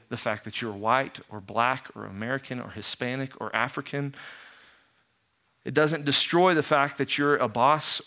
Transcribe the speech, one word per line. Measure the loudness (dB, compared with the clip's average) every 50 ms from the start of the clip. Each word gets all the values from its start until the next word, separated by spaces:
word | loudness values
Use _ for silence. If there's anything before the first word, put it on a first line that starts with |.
| _ _
the | -8
fact | -4 -2 -4 -4 -4 -6
that | -10 -8 -6
you're | -6 -6
white | -6 -2 2 2 2 2 2 -2 -8 -16 -16 _
or | -16 -14
black | -12 -4 0 0 2 2 0 -2 -6 -12 -14
or | -14 -12
American | -10 -10 -8 -6 -4 -4 -6 -6 -8 -10 -10
or | -10 -10
Hispanic | -10 -6 -4 -4 -4 -4 -4 -4 -4 -6 -6 -8 -8 -10
or | -6 -2 0
African. | 0 0 -2 -2 -6 -8 -6 -6 -4 -4 -6 -8 -12 -16 -18 -18 -18 -20 -20 -20 -20 -20 -20 _ _ _ _ _ _ _ _ _ _ _ _ _ _ _ _ _ _ -8
It | 0 2
doesn't | 4 4 4 2 0 0
destroy | 2 2 2 2 2 4 4 6 6 4
the | 4 2
fact | 4 4 4 4 2 0
that | -2 -4 -2 0
you're | 0 2 2 4
a | 2 2 0
boss | 2 4 4 6 6 4 2 0 -2 -2 -2